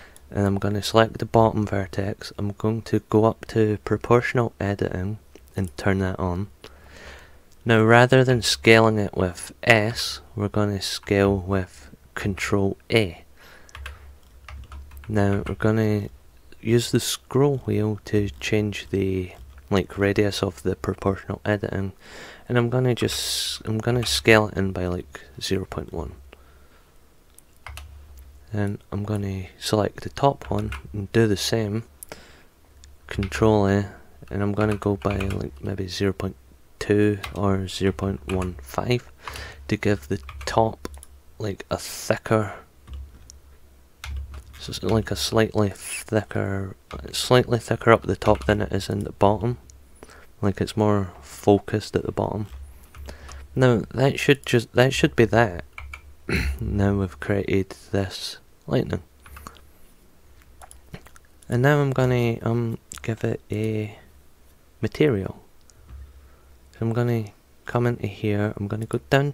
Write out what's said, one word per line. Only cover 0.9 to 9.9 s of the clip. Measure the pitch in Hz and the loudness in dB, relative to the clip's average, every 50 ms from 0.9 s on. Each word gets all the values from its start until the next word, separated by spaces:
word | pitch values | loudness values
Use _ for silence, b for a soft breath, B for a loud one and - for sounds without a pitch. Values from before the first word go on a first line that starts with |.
| - 113 113 110 - | 4 4 4 4 2
the | - 113 | -6 -4
bottom | 110 - 117 113 110 - 107 104 | 2 4 6 6 6 4 0 -2
vertex. | 101 101 98 98 - - 104 98 101 113 - - - - | -2 -2 -4 -4 -4 -4 -4 -4 -4 -6 -8 -12 -14 -8
I'm | - 101 101 98 | -6 -6 -6 -6
going | - - 110 113 113 - | -4 -2 -2 -2 -2 -2
to | - - 107 - _ | -2 -2 -2 0 _
go | - 107 110 | 4 4 4
up | 113 - - - | 4 2 -2 -8
to | - - 113 110 107 104 98 - | -4 0 2 2 2 0 -2 -2
proportional | - 107 - - - 117 120 120 - - 123 117 110 - - | -4 -4 -4 2 2 4 4 4 2 0 0 0 -2 -4 -4
editing | 101 101 101 - - - - 90 92 101 107 - - - - - - - - | -4 -4 -2 -2 -2 -4 -2 -4 -4 -6 -6 -8 -12 -20 -20 -20 -20 -10 -6
and | 101 95 87 - - | -6 -6 -6 -6 -2
turn | - 101 95 95 | 0 0 2 2
that | 95 92 95 - | 0 -2 -2 -2
on. | 92 90 87 90 101 - - - B B B B B B B B B B B B B B B B B B B - - | -2 -2 -2 -4 -6 -8 -12 -18 B B B B B B B B B B B B B B B B B B B -6 0
Now | 113 113 110 110 | 4 4 6 8
rather | 110 117 120 123 127 135 131 127 | 8 8 8 8 8 8 6 6
than | 131 127 117 | 6 4 2
scaling | 101 - - - - 113 113 113 113 110 110 107 | 2 0 -2 4 6 8 8 10 8 6 4 2
it | 101 - - | 0 -2 0
with | - 95 90 87 - - - - - - | 0 0 0 -2 -6 -12 -16 -16 -4 4
S, | 120 117 107 104 113 | 4 6 6 4 2